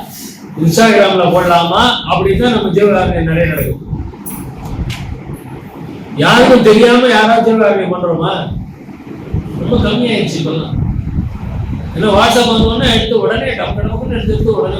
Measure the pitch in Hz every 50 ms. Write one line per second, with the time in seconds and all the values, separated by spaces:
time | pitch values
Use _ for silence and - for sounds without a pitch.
0 | - - - - - - - - - - - - 165 165 - 226 226 220 208 202
1 | 196 196 190 185 175 170 170 180 175 180 170 170 175 170 185 208 240 247 - -
2 | - 156 180 180 190 196 - - 240 247 226 202 - - 165 196 208 202 196 185
3 | 180 180 170 170 165 165 160 165 170 165 165 - 131 127 127 - - - - -
4 | - - - - - - - - - - - - - - - - - - - -
5 | - - - - - - - - - - - - - - - - - - - -
6 | - - - 143 151 180 220 240 254 254 254 226 220 220 214 220 240 240 240 247
7 | 254 247 226 214 220 220 233 233 226 226 220 220 214 202 202 196 185 175 180 175
8 | 180 175 165 156 160 190 190 175 - - - - - - - - - - - -
9 | - - - - - - - - - - - - - - 247 214 208 208 208 240
10 | 240 233 214 196 - - - 160 156 151 156 160 - - - - - - - -
11 | - - - - - - - - - - - - - - - - - - - 156
12 | 202 214 196 196 226 233 233 247 240 233 226 220 - 233 226 - 262 247 226 220
13 | - - 240 208 - - 226 - 269 262 - - - - - - - - - -
14 | 254 247 240 226 - - 220 220 226 220 220 196 - - -